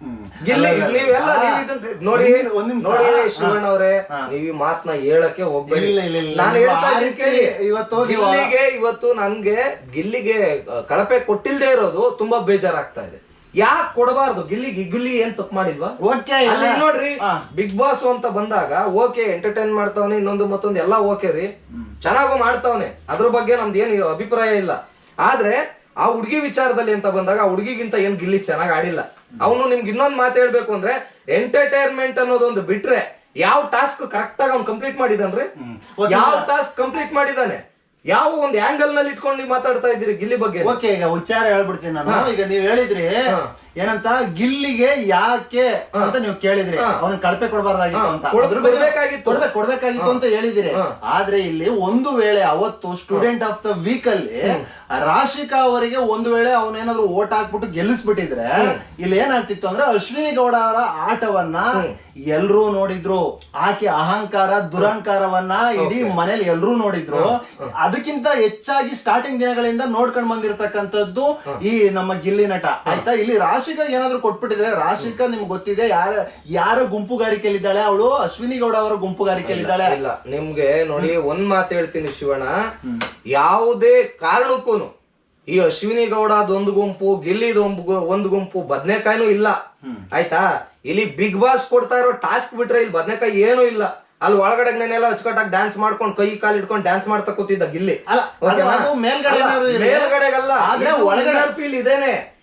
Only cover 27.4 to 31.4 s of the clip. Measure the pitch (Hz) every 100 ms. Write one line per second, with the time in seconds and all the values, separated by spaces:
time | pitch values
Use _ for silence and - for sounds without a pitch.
27.4 | 202 185 208 233 226 214 196 190 175 196
28.4 | 190 151 165 160 175 160 - - _ -
29.4 | - 247 262 247 208 220 285 277 254 247
30.4 | 247 233 220 208 190 269 - - - 180